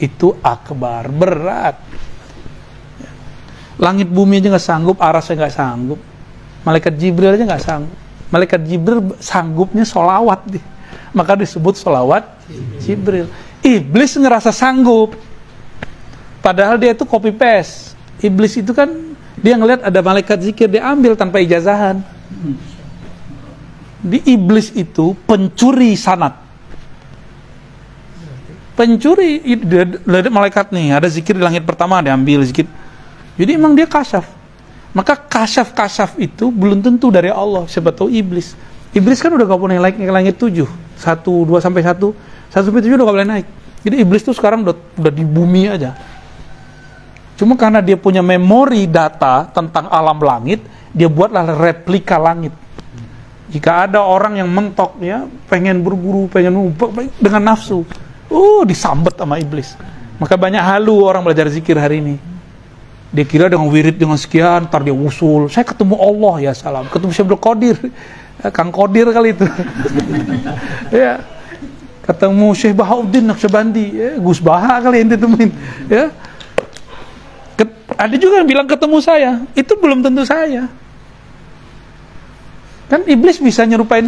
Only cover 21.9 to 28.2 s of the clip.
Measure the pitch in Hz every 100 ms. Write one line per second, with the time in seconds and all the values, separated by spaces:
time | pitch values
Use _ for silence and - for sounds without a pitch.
21.9 | 190 190 - - 190 160 135 - - -
22.9 | - - - - - - - - - -
23.9 | - 190 247 277 240 180 214 214 226 165
24.9 | - 165 190 - 208 190 - 247 262 240
25.9 | 196 185 180 156 - - - - - -
26.9 | - - - - - - - - - -
27.9 | - - -